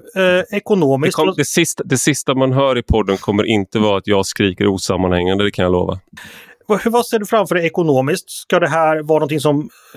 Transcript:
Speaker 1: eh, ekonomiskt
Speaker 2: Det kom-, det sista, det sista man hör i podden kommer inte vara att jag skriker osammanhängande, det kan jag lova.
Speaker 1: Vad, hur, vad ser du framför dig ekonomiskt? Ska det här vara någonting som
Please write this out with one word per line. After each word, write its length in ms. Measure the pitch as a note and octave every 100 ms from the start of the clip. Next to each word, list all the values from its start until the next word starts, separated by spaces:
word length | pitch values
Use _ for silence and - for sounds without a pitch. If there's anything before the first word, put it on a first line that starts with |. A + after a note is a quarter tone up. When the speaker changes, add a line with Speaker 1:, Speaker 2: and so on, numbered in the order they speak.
| - F#3+
Speaker 1:
eh, 400 | F#3 F3+ - G#3
ekonomiskt 600 | - G3 C#3 C3+ D3+ -
Speaker 2:
Det 60 |
kom-, 100 | F3 D#3+
det 80 |
sista, 400 | C#3 F3 D#3+ -
det 140 | - B2+
sista 360 | - C#3 -
man 180 | C3 C3
hör 260 | B2+ C#3 B2
i 40 |
podden 340 | - A2 G2 F#2+
kommer 280 | - G#2
inte 340 | G#2+ G#2+ G2 A2+
vara 200 | G#2+ F#2+
att 80 | G#2
jag 200 | G2 F#2+
skriker 400 | - G2+ F2+ G2+
osammanhängande, 800 | F#2+ - F#2 F#2 F2+ F2+ G2
det 60 | G2+
kan 120 | G2
jag 100 | F2+
lova. 280 | F2+ F2+ F#2+ - - - - - - -
Speaker 1:
Vad, 140 | G3
hur, 100 | A#3
vad 160 | A#3+ A3+
ser 120 | A3
du 80 | G#3
framför 280 | A3 F#3
dig 120 | F3+ E3
ekonomiskt? 640 | F#3 D#3+ C3 C3+ F3+ -
Ska 300 | - - F3+
det 80 | D#3+
här 340 | D#3+ D#3 D#3
vara 160 | D3+ D#3
någonting 220 | D3 D#3
som 280 | D3 D3 - - _